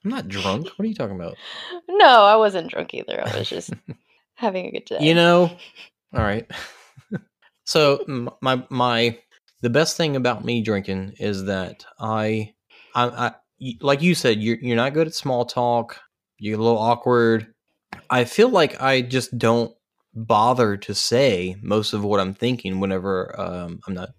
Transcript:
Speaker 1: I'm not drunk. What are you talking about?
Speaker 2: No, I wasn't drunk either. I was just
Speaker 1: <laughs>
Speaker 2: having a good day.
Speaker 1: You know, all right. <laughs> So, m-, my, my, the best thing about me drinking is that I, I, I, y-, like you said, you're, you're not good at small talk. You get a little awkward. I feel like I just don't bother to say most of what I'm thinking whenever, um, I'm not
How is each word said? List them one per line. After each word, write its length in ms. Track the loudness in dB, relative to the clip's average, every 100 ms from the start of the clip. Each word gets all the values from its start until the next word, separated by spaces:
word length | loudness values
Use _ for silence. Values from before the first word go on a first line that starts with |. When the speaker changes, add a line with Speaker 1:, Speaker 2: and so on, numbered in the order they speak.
| -6
Speaker 1:
I'm 60 |
not 160 | -8 -8
drunk. 400 | -4 -2 -2 -4 -6
What 100 | -6
are 20 |
you 60 | -4
talking 200 | -6 -6
about? 200 | -10 -12 -18 -16 -14 -14 -4
Speaker 2:
No, 160 | 6 8 8
I 120 | 8 6
wasn't 340 | 4 0 -6
drunk 220 | -8 -8
either. 280 | -10 -8 -8 -6
I 120 | -6
was 120 | -6
just 220 | -8 -10 -14 -14 -18
Speaker 1:
<laughs> 300 | _ _ _ _
Speaker 2:
having 320 | -4 -4 -8
a 40 |
good 140 | -10 -8
day. 120 | 0
Speaker 1:
You 140 | 4 6
know, 300 | 6 6 4 0 -20 -20 -20 _ _
all 80 | -2
right. 260 | 0 -2 -6 -16 -16 -20 _ -20 _
<laughs> 80 | -12 _ _ _ _ -2
So, 380 | 4 4 4 -2
m-, 220 | -6 -8 -4
my, 220 | -2 -2 -2
my, 480 | -2 0 2 0 -2 _ _ _ _
the 80 | 0
best 260 | 2 0 0
thing 180 | -2 0
about 280 | -2 -2
me 180 | -4 -4
drinking 520 | 0 -2 -2 -6 -8 -8
is 260 | -6 -4 -4
that 400 | -6 -6 -12 -20 _
I, 540 | -6 -2 -2 -2 -6 _ _ _ _
I, 120 | -2 -2
I, 260 | -2 -6 -6 _ _
y-, 180 | -12 -4
like 200 | 0 2
you 140 | 2 2
said, 260 | 2 2
you're, 160 | 0 -4
you're 180 | -2 -2
not 180 | 0
good 140 | 0 -2
at 60 |
small 320 | -4 -4 -2 -2
talk. 540 | -2 0 0 -2 -12 _ _ _ _
You 140 | -6
get 80 | 0
a 40 |
little 140 | 2 2
awkward. 720 | 2 0 2 4 4 2 -2 _ _ _ _ -20 _
I 160 | 0 0
feel 240 | 4 4
like 320 | 4 2 0
I 200 | 0 0
just 360 | 0 -4 -4 0
don't 360 | 2 2 0 _ _ _ _
bother 600 | -14 2 4 4 4 2 0
to 160 | -6
say 640 | -4 0 2 2 2 -4 -8
most 320 | -2 0 0
of 100 | -4
what 160 | 0 0
I'm 140 | -2
thinking 460 | -2 -4 -2 -4 -4
whenever, 600 | -2 -2 -2 -4 -4 -8
um, 400 | -8 -8 -10 -14 -10
I'm 60 |
not 160 | -10 -10